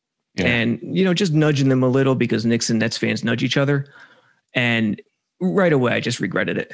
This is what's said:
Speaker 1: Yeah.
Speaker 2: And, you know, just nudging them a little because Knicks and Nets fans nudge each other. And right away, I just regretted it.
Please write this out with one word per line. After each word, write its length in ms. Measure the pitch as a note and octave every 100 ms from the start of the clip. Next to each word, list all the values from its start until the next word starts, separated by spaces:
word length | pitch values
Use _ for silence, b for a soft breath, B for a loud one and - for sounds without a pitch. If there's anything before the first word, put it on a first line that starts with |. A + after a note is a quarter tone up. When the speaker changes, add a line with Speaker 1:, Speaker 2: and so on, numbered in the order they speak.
| _ _ _ -
Speaker 1:
Yeah. 100 | B2
Speaker 2:
And, 320 | A#2+ A#2 A2+
you 220 | - D#3
know, 100 | F#3+
just 200 | E3+ G3+
nudging 360 | D3+ D3+ C#3 C3+
them 140 | C3
a 60 | B2+
little 260 | B2+ C3+ B2+
because 300 | A#2+ A2+ A2+
Knicks 240 | A#2 -
and 100 | A#2
Nets 180 | A2 -
fans 260 | A2+ A2
nudge 200 | A2+ A#2
each 140 | C3 -
other. 280 | C#3 C#3+ C#3 B B B B B _
And 480 | C3 B2 A#2 A2 G2+ - _ _ _
right 320 | F3+ E3+ F3+
away, 180 | D3 B2
I 80 | A2
just 200 | - B2
regretted 360 | G2 - F#2 -
it. 140 | -